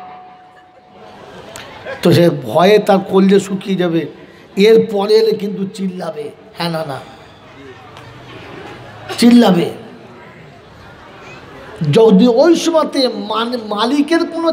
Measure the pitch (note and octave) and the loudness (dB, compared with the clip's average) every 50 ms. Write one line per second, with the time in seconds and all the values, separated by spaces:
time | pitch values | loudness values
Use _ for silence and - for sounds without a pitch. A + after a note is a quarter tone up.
0 | - - - - - - - - - - _ - - _ _ - _ _ - - | -18 -20 -20 -20 -20 -20 -20 -20 -20 -20 _ -20 -20 _ _ -20 _ _ -20 -20
1 | - - - - - - - - - - - - - - - - - - C4+ - | -20 -20 -20 -20 -20 -20 -20 -20 -20 -18 -18 -18 -18 -18 -20 -16 -14 -14 -12 -2
2 | - F3 C#3 E3+ F3 E3+ D3 C#3+ C3+ G#2 G#2+ D#3 F3 G3 G#3+ G#3 G3+ G#3 G3 F#3 | 0 2 4 4 4 2 0 -2 -8 -4 0 2 4 4 4 4 4 2 0 0
3 | F#3+ - F#3 F#3+ G3 F#3+ G3+ F#3+ F#3+ - G3 - - G3 F#3+ F3 F3+ E3+ E3 E3 | 0 0 0 2 4 4 2 2 0 -2 -10 -10 -6 -6 -4 -4 -2 -2 -2 -4
4 | D3 D3 - - - - - - - - - - G3 A3 A3+ A3 - - G3 G3 | -4 -6 -14 -20 -20 -20 -20 -20 -20 -10 -2 0 4 4 4 4 2 0 -4 -4
5 | G3 G#3 G#3+ A3 A3 A3 F#3+ - G3 G#3 F#3+ F3 G3 F#3+ - - G3 F#3 F3+ F#3 | -2 2 2 2 2 0 -2 -4 -6 -8 -6 -6 -8 -8 -8 -8 -8 -8 -8 -8
6 | E3+ E3 D3+ D3+ D3 D3 - - - - - - E3+ E3+ E3 D#3+ D#3+ D3 C3 B2+ | -12 -10 -10 -12 -14 -14 -16 -20 -20 -20 -10 -8 -6 -6 -6 -6 -8 -8 -10 -12
7 | - - - - - - - - - - - C3+ C#3 C3+ B2+ - - - - - | -14 -18 -20 -20 -20 -20 -20 -20 -20 -20 -20 -20 -20 -20 -20 -20 -20 -20 -20 -20
8 | - - - - - - - - - - - - - - - - - - - - | -20 -20 -20 -20 -20 -20 -20 -20 -20 -20 -20 -18 -18 -18 -20 -20 -20 -20 -20 -20
9 | - - - - A#3 A#3+ A#3+ A#3+ A3+ G3 F3+ E3+ D3+ - - - - - - - | -14 -12 -2 2 4 6 6 6 6 4 2 2 0 -4 -8 -12 -18 -20 -20 -20
10 | - - - - - - - - - - - - - - - - - - - - | -20 -20 -20 -20 -20 -20 -20 -20 -20 -20 -20 -20 -20 -20 -20 -20 -20 -20 -20 -20
11 | - - - - - - - - - - - - - - - - E3+ C#3+ C#3 A3+ | -20 -20 -20 -20 -20 -20 -20 -20 -20 -20 -20 -20 -20 -20 -10 -6 -4 0 4 4
12 | A3+ A3 G3 F#3 A#3+ B3 A3+ B3+ D4+ F4 E4 D#4+ - E4 D#4+ D#4 D4 - - C#4 | 6 6 6 6 4 4 4 4 4 4 4 2 0 0 0 0 0 0 -2 -2
13 | B3+ A#3+ G#3 G3+ G3+ G#3 G#3+ A3 A#3 A#3+ B3+ A#3 G#3+ G#3 G#3 G#3 A3 B3 C#4+ D4 | -2 -2 -4 -8 -8 -6 -4 -4 -4 -4 -6 -8 -4 -4 -2 -2 0 0 0 0
14 | C#4+ - E4 E4 E4+ E4 E4 D#4 E4 E4 | 0 0 0 -2 -2 -4 -6 -4 -4 -4